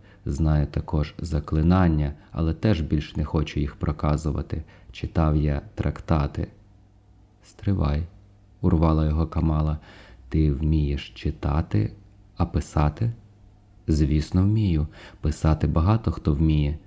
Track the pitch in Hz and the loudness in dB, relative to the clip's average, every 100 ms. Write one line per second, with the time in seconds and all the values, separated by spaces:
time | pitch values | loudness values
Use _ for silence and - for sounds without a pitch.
0 | - - - 69 78 76 73 78 - 76 | -14 -12 -6 -2 2 2 0 -4 -2 -2
1 | 76 - 82 76 - 78 82 92 90 76 | -2 -6 -6 -4 -2 2 4 4 4 2
2 | 73 - - - 80 80 110 87 73 76 | -2 -6 -10 -4 -2 0 0 0 0 -2
3 | 76 80 78 80 73 73 71 - 78 73 | -2 -6 -2 -2 -2 -2 -4 -4 -4 -2
4 | 76 73 76 73 76 78 - - - - | 0 0 -2 -4 -6 -8 -10 -18 -20 -12
5 | - 85 78 76 73 71 - - 73 - | -6 0 2 2 0 -2 -6 -6 -4 -4
6 | - 78 71 - - - - - _ _ | -2 0 0 -4 -8 -12 -20 -20 _ _
7 | _ _ _ _ - - 101 92 73 76 | _ _ _ _ -20 -8 -2 0 0 -2
8 | 82 - - _ _ - 92 82 80 78 | -4 -12 -20 _ _ -4 0 4 4 4
9 | 78 76 78 82 80 78 78 76 - - | 2 0 -2 0 0 2 0 -2 -8 -20
10 | - - - 80 78 69 78 78 71 69 | -20 -20 -4 0 2 2 2 2 0 -2
11 | - - 78 - 71 73 - 107 53 - | -8 -8 -6 -4 -2 -2 0 -2 -2 -6
12 | - - - - 85 78 - 78 76 - | -20 -20 -14 -4 -2 -2 -2 0 0 0
13 | 117 - - - - - - - - 76 | -4 -4 -14 -20 -20 -20 -20 -8 -2 2
14 | 73 76 76 92 95 110 101 80 76 - | 2 2 2 2 2 2 2 0 -2 -8
15 | - - 78 - 78 76 73 76 87 113 | -20 -6 -4 0 2 2 2 2 2 2
16 | 85 78 - 73 80 76 73 78 | 0 -2 0 2 2 4 0 -2